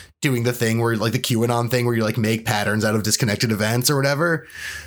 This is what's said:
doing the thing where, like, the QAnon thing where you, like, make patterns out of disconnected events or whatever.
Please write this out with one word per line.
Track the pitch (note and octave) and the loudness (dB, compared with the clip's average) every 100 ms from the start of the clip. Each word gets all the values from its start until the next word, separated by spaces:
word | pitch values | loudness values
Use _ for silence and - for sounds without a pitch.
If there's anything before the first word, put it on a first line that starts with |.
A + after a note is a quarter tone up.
| - _ | -20 _
doing | D3+ B2 | -2 0
the | A#2+ | 0
thing | B2 A2+ A2+ | 0 0 2
where, | A#2 A2 | 2 0
like, | A2+ | 0
the | G#2+ | -2
QAnon | - A#2 A#2+ A#2+ A#2+ | 0 0 2 0 0
thing | B2+ A#2+ | 0 2
where | A#2 | 0
you, | |
like, | A2 A2+ | 0 0
make | G#2+ A2+ A2+ | 0 0 0
patterns | G#2 G#2 G#2+ G#2+ | 0 0 0 2
out | |
of | A2 | 0
disconnected | G#2 - G#2 G#2 A#2 | 0 0 0 0 0
events | G#2+ G#2+ A#2+ B2 | 0 0 0 0
or | C#3+ | 0
whatever. | C#3 C#3+ E3+ D#3+ - - - - | 0 0 0 -2 -6 -14 -12 -12